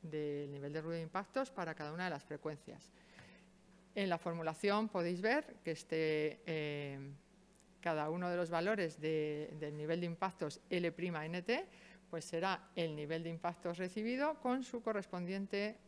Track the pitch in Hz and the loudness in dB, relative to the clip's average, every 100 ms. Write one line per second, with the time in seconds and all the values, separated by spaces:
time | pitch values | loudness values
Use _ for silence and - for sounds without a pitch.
0 | 165 151 151 143 143 139 143 151 156 165 | -4 -2 0 -2 -4 -6 -4 -4 -2 -4
1 | 160 180 196 262 262 - 170 156 151 160 | -2 -2 -2 -2 -2 -2 -4 -4 -6 -2
2 | 185 147 - 147 156 147 - - - - | -2 -2 -4 -6 -4 -6 -10 -16 -16 -20
3 | - - - - - - - - - - | -20 -20 -20 -20 -20 -20 -20 -20 -6 0
4 | 196 165 175 170 160 156 202 202 220 185 | 4 4 2 0 0 2 4 4 4 2
5 | 170 180 214 277 302 - - 156 - 160 | 2 4 4 4 2 -8 -4 -4 -2 2
6 | 156 151 151 - - 160 151 147 143 139 | 4 4 2 0 -4 -2 0 -2 -4 -6
7 | 139 139 - - - - - - 175 156 | -8 -12 -18 -20 -20 -20 -20 -4 0 2
8 | 151 170 180 175 170 170 180 214 170 151 | 2 2 2 2 2 2 4 2 0 0
9 | 156 156 151 151 151 156 151 151 151 170 | 2 2 2 0 -4 -6 -6 -4 0 2
10 | 175 165 190 - 151 - - 180 170 170 | 0 0 -2 0 -4 -4 -2 2 2 0
11 | 175 165 156 180 175 247 381 - - - | -2 -2 -2 -4 0 0 0 -14 -20 -20
12 | - 165 - 165 190 190 - - 165 151 | -8 -6 -2 0 2 0 -2 -2 0 0
13 | 147 165 165 165 170 170 175 170 180 185 | -2 -2 -2 -2 -2 -2 -4 -2 -2 -2
14 | 220 254 294 302 254 254 247 240 226 214 | 0 2 0 0 0 0 0 -4 0 -2
15 | 190 180 175 190 196 202 208 226 | -2 -4 -2 -2 0 0 0 -4